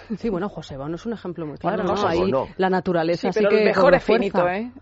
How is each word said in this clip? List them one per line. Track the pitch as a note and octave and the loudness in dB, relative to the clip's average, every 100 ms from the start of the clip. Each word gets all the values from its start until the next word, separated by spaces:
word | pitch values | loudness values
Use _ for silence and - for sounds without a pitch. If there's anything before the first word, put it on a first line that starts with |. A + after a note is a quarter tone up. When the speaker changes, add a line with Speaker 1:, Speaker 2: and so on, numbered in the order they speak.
| - G#3+ | -12 -8
Speaker 1:
Sí, | A#3 | -4
bueno, | F#3 G3 | -4 -6
Joseba | F3 - C#3 C#3+ | -10 -14 -12 -10
no | E3+ | -8
es | A3+ | -8
un | |
ejemplo | A3 F#3 E3+ D#3 | -10 -10 -10 -10
muy | C3+ | -6
Speaker 2:
Bueno, | E3 G3+ | -4 -2
Speaker 1:
claro, | F3+ G3+ | -2 0
¿no? | |
Speaker 2:
no, | G3+ | 0
Speaker 1:
Ahí | E3+ F#3 | 0 0
Speaker 3:
no. | C3+ - - | 0 -2 -2
Speaker 1:
la | F#3 | 0
naturaleza | F#3 F#3 E3+ D#3+ E3+ G3 | 0 0 0 0 0 -2
Speaker 2:
Sí, | |
Speaker 1:
sí | F3 | 2
Speaker 2:
pero | G3+ | 2
Speaker 1:
que | G#3+ | 4
Speaker 2:
el | G#3 | 2
mejor | G3 F#3+ | 4 6
Speaker 1:
cobra | F3 | 4
Speaker 2:
es | |
Finito, | - A3+ G3+ G3 | 4 2 2 0
Speaker 1:
fuerza. | F3 F#3+ | 0 0
Speaker 2:
¿eh? | A#3+ B3+ | -6 -12